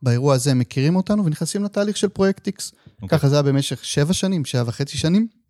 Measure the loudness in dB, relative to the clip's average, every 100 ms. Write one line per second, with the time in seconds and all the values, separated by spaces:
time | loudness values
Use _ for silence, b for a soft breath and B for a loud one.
0 | 0 2 2 2 2 0 0 0 0 2
1 | 0 0 0 -2 -4 -4 -4 -2 -2 -2
2 | -2 2 0 0 -6 -8 -12 -16 b b
3 | -2 2 4 2 2 2 0 -6 -4 0
4 | 0 0 -2 -2 -2 -2 -2 -4 -6 -4
5 | 0 2 0 _